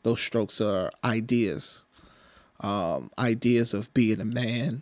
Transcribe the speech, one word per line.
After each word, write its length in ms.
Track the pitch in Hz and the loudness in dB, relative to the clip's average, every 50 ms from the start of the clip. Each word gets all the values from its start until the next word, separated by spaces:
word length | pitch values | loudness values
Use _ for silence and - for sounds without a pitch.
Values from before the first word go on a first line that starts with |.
Those 180 | - 117 117 - | 0 0 0 0
strokes 400 | - - - 117 107 101 - - | -2 -2 0 0 0 0 -2 -2
are 320 | 110 104 98 92 92 - - _ - | 0 0 0 -2 -2 -4 -6 _ -2
ideas. 800 | 123 113 113 110 123 123 120 113 95 76 73 - - - - - _ _ - - - - - - - - - _ _ _ _ | 0 0 -2 0 0 2 2 2 0 -2 -4 -6 -6 -8 -10 -14 _ _ -20 -20 -20 -20 -20 -20 -20 -20 -20 _ _ _ _
Um, 500 | - 101 101 104 90 82 80 67 62 - - - | -6 -2 -2 0 0 0 -2 -2 -4 -8 -4 -2
ideas 560 | 123 120 117 120 - 120 123 117 117 117 - | 0 0 0 2 2 4 4 4 2 2 -2
of 180 | 101 107 - _ | -4 -4 0 _
being 260 | 131 120 110 107 92 | 4 4 4 2 0
a 60 | 101 | -2
man. 560 | 110 117 123 123 113 120 120 120 180 117 135 | -4 -2 -2 -2 -2 -2 -2 -2 -4 -4 -6